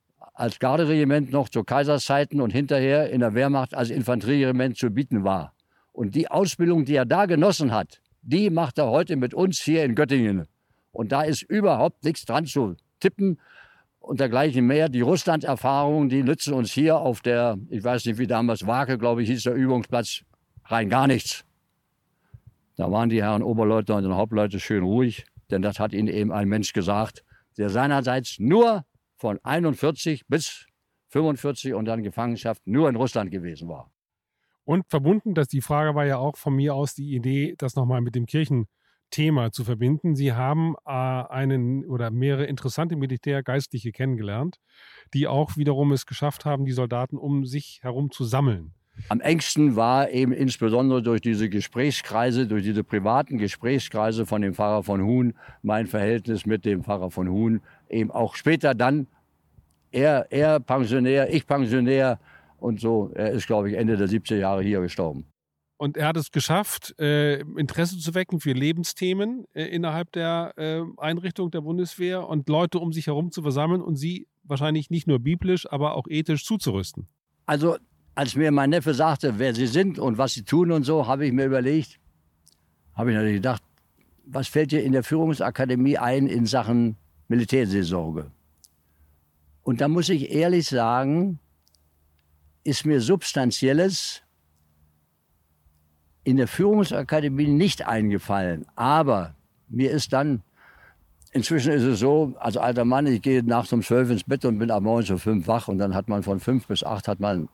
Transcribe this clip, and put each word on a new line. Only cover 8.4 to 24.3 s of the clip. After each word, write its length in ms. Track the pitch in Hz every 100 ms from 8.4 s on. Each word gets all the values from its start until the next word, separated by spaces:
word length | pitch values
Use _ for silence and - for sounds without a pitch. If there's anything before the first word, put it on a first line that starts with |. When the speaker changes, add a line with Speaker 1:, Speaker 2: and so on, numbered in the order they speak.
| 208
Speaker 1:
macht 280 | 165 151 -
er 100 | 135
heute 280 | 135 180 151
mit 180 | 123
uns 240 | - 185 -
hier 240 | - 160
in 100 | 143
Göttingen. 520 | 117 147 135 110 95 80 _ _ _ _
Und 220 | - 110
da 100 | 139
ist 200 | 156 143
überhaupt 600 | - 214 202 127 156 -
nichts 200 | 151 160
dran 220 | - 120 156
zu 300 | 143 110 85 _ _
tippen 380 | 190 - 196 160 _ - - _ _ _
und 200 | - 127
dergleichen 460 | 135 120 151 127 123
mehr. 220 | 147 160
Die 140 | 123
Russland-Erfahrungen, 1080 | 120 180 - 156 143 127 127 139 143 151 139
die 140 | 135
nützen 320 | 131 135 -
uns 180 | 131 110
hier 240 | - 156 160
auf 240 | 131 113
der, 380 | 123 120 120 101 -
ich 160 | 110
weiß 220 | 117 123 113
nicht, 120 | 110
wie 80 | 123
damals, 400 | 113 120 110 95
Wake, 320 | 123 131 127
glaube 240 | 120 117
ich, 60 | 113
hieß 160 | 123
der 100 | 127
Übungsplatz, 680 | 123 131 123 - 123 110 - _ _ _ -
rein 240 | - 113 107
gar 180 | 123 135
nichts. 380 | 120 - - _ _ _ _ _ _ _ _ _ - - _ _ -
Da 140 | 90
waren 200 | 104 117
die 120 | 113
Herren 200 | 104 107
Oberleutnant 640 | 117 113 107 110 101 104 95
und 80 |
Hauptleute 460 | 92 110